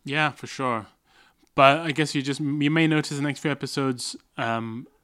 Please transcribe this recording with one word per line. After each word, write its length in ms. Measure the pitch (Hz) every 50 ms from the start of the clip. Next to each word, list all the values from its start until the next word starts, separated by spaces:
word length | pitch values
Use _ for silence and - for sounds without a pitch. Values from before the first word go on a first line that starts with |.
| -
Yeah, 260 | 143 139 156 151 147
for 160 | 120 - - 117
sure. 380 | - - 135 127 117 110 101 - _ _ _ _ _ _ _ _ _ _ _ _ -
But 240 | 151 139 135 143 160
I 120 | 165 160
guess 220 | 143 156 151 143 -
you 80 | 147
just, 180 | 131 139 135 139
you 300 | 151 139 147 151 143 147
may 180 | 156 165 160 156
notice 280 | 156 151 147 - 147
the 60 | 139
next 160 | 143 147 139 -
few 100 | - 151
episodes, 640 | 139 - - 131 - 143 139 135 127 120 - - - - _ _ -
um, 520 | - 127 117 113 113 113 113 110 120 151 - _ _